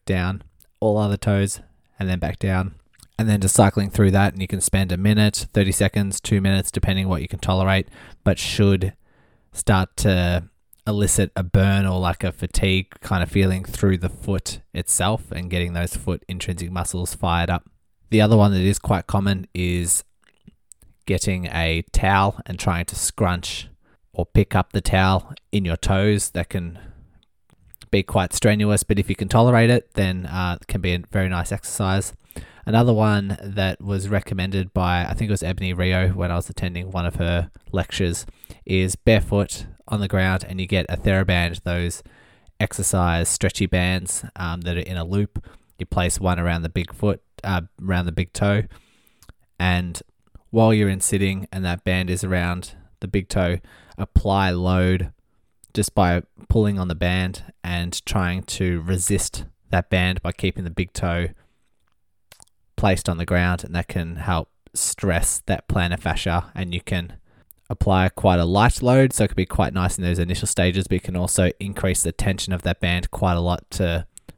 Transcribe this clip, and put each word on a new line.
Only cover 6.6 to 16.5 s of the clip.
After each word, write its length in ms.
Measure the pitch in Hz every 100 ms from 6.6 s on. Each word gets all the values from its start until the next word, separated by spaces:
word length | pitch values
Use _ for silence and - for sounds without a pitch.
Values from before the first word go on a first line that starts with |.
| -
depending 360 | - - 95 95
what 120 | 85
you 80 | 85
can 120 | 98
tolerate, 480 | - 92 95 95 - - - -
but 140 | - 90
should 560 | - - 101 95 92 - _ _ _ _ _
start 420 | - - 98 92 -
to 460 | 107 92 87 87 85 _ _ _ -
elicit 440 | 104 101 - 95 -
a 60 |
burn 420 | 87 98 98 98
or, 160 | 98 92
like, 240 | 90 85
a 80 | 92
fatigue 560 | - 90 - 98 92 92 -
kind 220 | - 92
of 60 | 92
feeling 340 | 98 95 92
through 340 | 92 - 101 92
the 100 | 90
foot 520 | - - 95 - - -
itself 580 | - 95 - 92 110 -
and 200 | 82 90
getting 240 | 87 87
those 200 | 87 87
foot 300 | - - 87 -
intrinsic 420 | 90 -